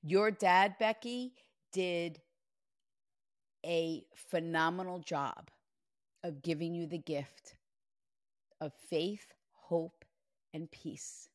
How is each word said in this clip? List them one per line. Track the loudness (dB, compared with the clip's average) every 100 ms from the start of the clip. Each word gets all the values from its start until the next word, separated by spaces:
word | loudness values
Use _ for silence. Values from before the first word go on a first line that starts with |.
Your | 4 4 4
dad, | 4 6 8 6 4
Becky, | 0 0 -4 -6 -8 _ _ _ _
did | -2 0 0 -4 -8 _ _ _ _ _ _ _ _ _ _ _ _ _ _
a | 0 0 0 -4 -8
phenomenal | -20 -4 -4 0 2 2 0 -6 -8
job | -4 -4 -4 -6 -16 _ _ _ _ _ _ _
of | -10 -6
giving | -4 -2 -2
you | -4 -4
the | -6
gift | -4 -6 -6 -16 -20 -20 _ _ _ _ _ _ _ _ _ _
of | -10 -10 -4
faith, | 0 0 -4 -12 _ _
hope, | _ -2 -2 -2 _ -20 _ _ _ _
and | -10 -10
peace. | -10 -12 -10 -14 -16 -20